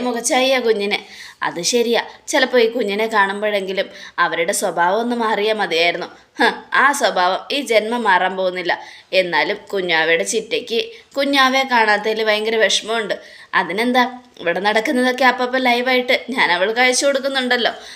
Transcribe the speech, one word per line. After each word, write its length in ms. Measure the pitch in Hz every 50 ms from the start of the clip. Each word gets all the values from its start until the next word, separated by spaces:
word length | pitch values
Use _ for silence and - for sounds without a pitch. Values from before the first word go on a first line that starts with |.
| 247
മുഖച്ഛായയാ 520 | 247 233 233 240 - 302 254 262 262 269 254
കുഞ്ഞിന്." 380 | 226 233 220 202 202 208 196 - - - - - - - - _ -
"അത് 180 | 151 147 175 175
ശരിയാ, 380 | - 247 240 240 240 233 190 - - - - _
ചിലപ്പോൾ 320 | - - 285 262 247 254 247
ഈ 60 | 226 220 233
കുഞ്ഞിനെ 320 | 254 220 202 196 208 220
കാണുമ്പോഴെങ്കിലും 800 | 220 226 208 196 196 196 202 214 214 208 202 190 185 190 196 190 - - - - - - -
അവരുടെ 340 | 175 165 160 160 170 196 202
സ്വഭാവം 460 | - 220 190 165 175 170 180 196 220 233
ഒന്ന് 120 | 240 247
മാറിയാൽ 420 | 240 226 214 220 202 208 220 214 214
മതിയായിരുന്നു." 480 | 196 175 170 160 170 175 165 175 175 - - - - _ _
"ഹ്, 120 | - 262 208 - - - - -
ആ 120 | 190 247 277
സ്വഭാവം 480 | 277 - 254 190 185 185 180 180 190 - - -
ഈ 80 | 254 285 269 220
ജന്മം 340 | 226 214 214 220 240 247 226
മാറാൻ 320 | 202 180 180 185 185 196
പോകുന്നില്ല. 400 | 185 190 185 180 180 170 165 135 - - - - - - _ 170
എന്നാലും 440 | 185 185 175 165 147 151 190 208 202 - -
കുഞ്ഞാവയുടെ 540 | 208 196 180 175 165 160 160 165 165 165 196 196 233
ചിറ്റയ്ക്ക് 480 | 220 - - 160 147 147 - 226 233 220 - - - - _ -
കുഞ്ഞാവയെ 520 | 269 285 277 277 269 262 262 254 269 269 254
കാണാത്തതിൽ 500 | 247 233 220 214 208 202 196 220 214 220 220 214
ഭയങ്കര 280 | 214 214 214 220 226
വിഷമമുണ്ട്. 580 | 226 208 196 190 - - 208 226 226 214 180 160 - - - - - - - -
അതിനെന്താ, 500 | 180 185 160 175 214 233 247 247 254 240 247 - - - _ _ -
ഇവിടെ 200 | 170 170 175 185
നടക്കുന്നതൊക്കെ 640 | 196 208 214 226 226 311 277 247 254 254 247 254 262
അപ്പപ്പം 360 | 247 247 247 254 247 247 262 254
ലൈവായിട്ട് 520 | 247 240 240 247 262 254 254 247 262 254 - - -
ഞാൻ 180 | 254 202 165 160
അവൾക്ക് 300 | 175 175 185 214 226 240 254
അയച്ചു 200 | 254 254 - 294
കൊടുക്കുന്നുണ്ടല്ലോ." 680 | 277 277 269 247 277 269 269 254 247 247 262 220 - - - - - -